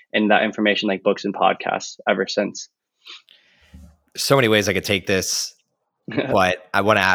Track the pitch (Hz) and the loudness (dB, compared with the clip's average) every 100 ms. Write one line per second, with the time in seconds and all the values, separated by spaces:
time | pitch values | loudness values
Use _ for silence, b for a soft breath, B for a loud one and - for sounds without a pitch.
0 | _ 110 104 104 107 104 107 101 107 95 | _ 0 2 2 2 0 -2 0 -2 -2
1 | 104 98 101 95 92 95 - 95 - - | -2 -2 -4 0 0 0 -4 -6 -8 -8
2 | - 98 98 - 101 - - _ _ _ | -4 -2 -2 -4 -4 -6 -18 _ _ _
3 | B B B B B B B B - _ | B B B B B B B B -20 _
4 | _ - - 139 117 107 98 95 87 101 | _ -8 0 2 4 4 2 0 0 -2
5 | - 95 87 - - - _ _ _ _ | 0 -2 -2 -4 -8 -12 _ _ _ _
6 | - 110 135 113 92 90 - 101 101 107 | -10 -6 0 2 2 0 -4 -2 2 4
7 | 95 | 2